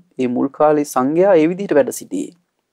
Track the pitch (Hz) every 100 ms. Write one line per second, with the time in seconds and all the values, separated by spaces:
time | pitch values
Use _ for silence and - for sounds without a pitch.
0 | _ - 127 123 135 - 151 151 147 131
1 | 131 160 196 180 156 185 202 147 123 110
2 | - 92 - - _ _ _